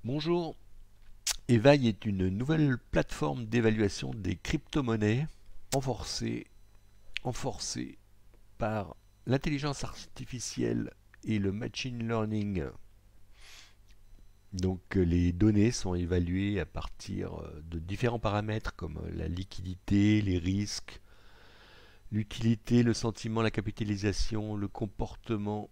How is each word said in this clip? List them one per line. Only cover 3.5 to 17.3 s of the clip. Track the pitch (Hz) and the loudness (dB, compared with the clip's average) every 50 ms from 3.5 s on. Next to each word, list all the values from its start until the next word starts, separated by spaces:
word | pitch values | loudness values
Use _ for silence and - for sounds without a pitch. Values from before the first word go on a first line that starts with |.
| 113 120 110 110 107 107 107 98 - - 139 135 127 | 2 4 6 6 4 4 2 2 2 -2 -6 -6 -6
des | 113 92 92 92 | -4 -4 -4 -4
crypto-monnaies | - - - - 147 - - - 151 131 117 113 110 104 104 110 131 156 156 - - - - - - - - - | -4 -4 -2 -2 -2 -4 -2 -2 0 2 2 2 4 4 4 4 2 0 -4 -6 -14 -18 -12 -10 -10 -6 -2 -2
renforcée, | 139 131 131 120 - - - - - 117 113 117 117 - - - - - - - - - - - - - - - - | -2 0 -2 -4 -4 -6 -8 -6 -4 -4 -4 -4 -6 -8 -14 -20 -20 -20 -20 -20 -20 -20 -20 -20 -20 -16 -10 -10 -4
renforcée | - 127 120 - - 131 107 - - - - 123 127 - - - - _ - - - - - - - - - | -4 -4 -4 -2 -4 -6 -6 -6 -8 -8 -6 -8 -8 -10 -12 -18 -20 _ -20 -20 -20 -20 -20 -20 -20 -20 -8
par | - 117 107 110 107 98 80 - - - - _ _ - | -4 -4 -2 -2 -2 -4 -6 -12 -18 -20 -20 _ _ -2
l'intelligence | - 123 139 - 170 147 139 143 147 139 - - | 0 0 0 2 -2 -2 -2 -2 -4 -4 -4 -6
artificielle | - - - - - - - 120 - 127 120 - - - 123 120 117 117 117 113 120 - - _ - - - - | -8 -8 -12 -16 -16 -14 -14 -12 -10 -10 -10 -10 -8 -4 -4 -2 0 0 -2 -4 -6 -10 -18 _ -20 -20 -12 -4
et | - 110 | -2 -2
le | 104 95 98 | 0 0 0
machine | 95 107 123 117 - - - 131 123 117 | -2 -2 -6 -8 -8 -6 -8 -6 -6 -6
learning. | 113 113 117 113 107 107 107 107 104 101 101 87 71 64 - - - - - - _ - - - - - - - - - - - - - - - - - - - - - - - - - - - _ - - | -4 -2 0 0 0 0 0 -2 -2 -2 -2 -2 -4 -4 -8 -12 -18 -18 -20 -20 _ -20 -20 -20 -20 -20 -20 -20 -20 -20 -20 -20 -20 -20 -20 -20 -20 -20 -20 -20 -20 -20 -20 -20 -20 -20 -20 -20 _ -10 -4
Donc, | 92 90 92 92 90 _ - - | -2 0 0 0 -2 _ 0 2
euh, | 98 90 | 4 4
les | 85 85 87 87 90 87 | 6 6 6 4 4 4
données | 87 104 110 107 104 101 117 | 6 6 6 8 6 4 4
sont | 123 - - 95 90 | 2 0 -2 -2 -2
évaluées | 87 90 85 92 90 87 85 90 95 98 101 104 95 | -2 0 2 2 2 2 2 0 0 0 0 0 -2
à | 78 | -4
partir, | - - 78 - - - - - - 95 95 92 87 | -4 -6 -8 -8 -8 -10 -12 -10 -8 -6 -6 -6 -6